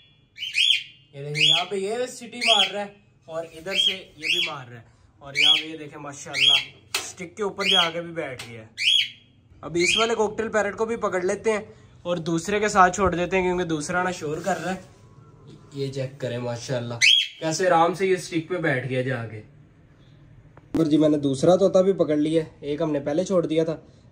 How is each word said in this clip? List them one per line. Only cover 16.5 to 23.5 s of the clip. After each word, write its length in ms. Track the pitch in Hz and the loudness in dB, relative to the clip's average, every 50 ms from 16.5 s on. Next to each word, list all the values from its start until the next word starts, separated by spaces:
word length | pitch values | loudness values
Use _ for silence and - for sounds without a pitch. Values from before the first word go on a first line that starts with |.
| 120 117 - - 135 120 117 120 120 113 - - - - - - - - | -6 -6 -6 -4 -4 -4 -4 -6 -4 0 2 4 4 4 2 -2 -6 -6
कैसे 260 | 160 160 160 151 185 | -4 -4 -2 0 2
आराम 280 | 180 170 165 165 175 - | 4 4 6 4 4 2
से 140 | 160 196 190 | 0 0 0
ये 80 | 185 180 | 0 0
stick 300 | - - 175 165 160 - | -2 -4 -4 -4 -4 -4
पे 60 | 180 175 | -4 -2
बैठ 260 | 160 160 139 127 120 | 0 0 0 -2 -2
गया 160 | 127 131 127 127 | -2 -2 -2 -2
जाके। 480 | 131 127 117 117 110 110 107 107 - - - - - _ _ - - - _ - - - - - - - - - - - - - - - 156 | -2 -4 -4 -6 -8 -12 -14 -16 -18 -20 -20 -20 -20 _ _ -20 -20 -20 _ -20 -20 -20 -20 -20 -20 -20 -20 -20 -20 -20 -20 -16 -6 -2 0
जी 160 | 160 151 151 156 | 2 4 4 4
मैंने 200 | 151 151 151 147 | 4 4 4 2
दूसरा 360 | 135 139 135 131 - 160 180 | 0 0 0 4 6 6 6
तोता 240 | 185 196 185 190 190 185 | 6 6 4 6 6 4
भी 100 | 196 190 | 4 4
पकड़ 220 | 165 170 143 151 151 | 2 2 2 2 0
लिया, 260 | 147 156 160 165 160 - - - 156 | 0 2 2 0 0 -2 -8 -12 -8
एक 160 | 143 147 147 165 | -6 -4 -2 -2
हमने 180 | 156 147 143 | -2 -2 -2
पहले 240 | - 147 147 165 190 | -2 -2 -2 -2 -2
छोड़ 200 | 185 196 180 160 | 0 0 0 0
दिया 180 | 147 | 2